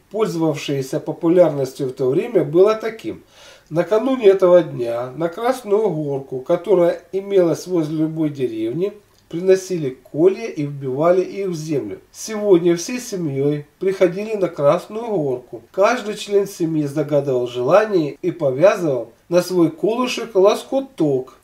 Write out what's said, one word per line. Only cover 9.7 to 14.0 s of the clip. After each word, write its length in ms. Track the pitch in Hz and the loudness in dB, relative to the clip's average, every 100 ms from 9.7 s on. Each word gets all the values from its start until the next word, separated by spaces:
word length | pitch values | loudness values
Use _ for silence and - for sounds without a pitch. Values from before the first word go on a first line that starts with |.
| 180 139 | -4 -4
колья 580 | - _ 143 180 208 226 | -8 _ 2 2 2 -4
и 160 | 160 | -6
вбивали 580 | 143 143 135 131 170 185 | -6 -6 -6 0 2 2
их 280 | 180 196 196 | 0 -6 -6
в 40 | |
землю. 460 | 160 156 143 104 95 _ | -6 -4 -4 -6 -10 _
Сегодня 640 | - - 214 208 170 175 | -18 -10 -4 2 4 4
всей 240 | 170 - 247 | 0 -2 -8
семьей 640 | - 190 160 135 143 147 - _ | -8 -6 -4 -2 -2 -2 -8 _
приходили 560 | 185 190 | -4 2